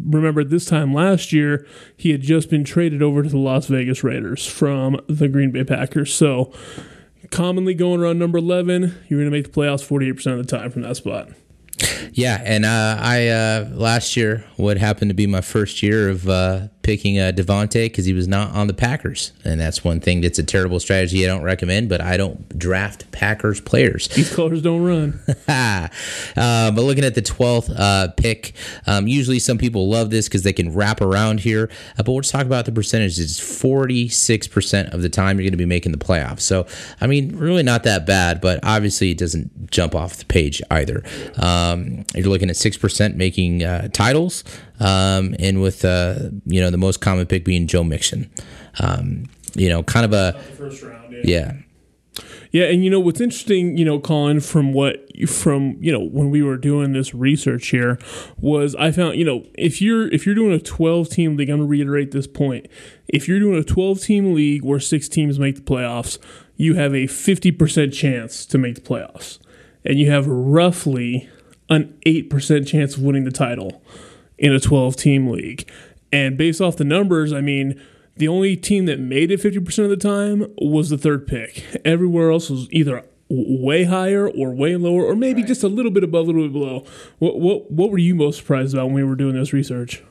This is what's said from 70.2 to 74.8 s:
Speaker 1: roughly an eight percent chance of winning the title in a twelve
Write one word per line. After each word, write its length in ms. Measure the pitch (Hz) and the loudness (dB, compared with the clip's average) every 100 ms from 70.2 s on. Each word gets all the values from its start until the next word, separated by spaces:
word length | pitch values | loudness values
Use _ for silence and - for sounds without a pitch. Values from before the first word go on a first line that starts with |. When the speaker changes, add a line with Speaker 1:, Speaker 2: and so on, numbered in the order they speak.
| 139 | 2
Speaker 1:
roughly 1000 | 127 131 156 175 175 151 127 120 123 - - _ _ - | 0 4 4 4 2 -2 -2 -2 -4 -6 -16 _ _ 0
an 240 | 156 143 - 165 | 2 2 0 2
eight 240 | 160 - | 2 0
percent 360 | 143 - 147 139 | -2 2 2 2
chance 300 | 151 143 143 | 0 0 0
of 60 | |
winning 220 | 139 139 | 0 0
the 60 | 131 | 0
title 520 | 123 127 120 95 - - - - - _ - | -2 -2 -4 -8 -12 -20 -20 -20 -20 _ 0
in 140 | 143 | 4
a 60 | 135 | 4
twelve 360 | - 143 | 4 4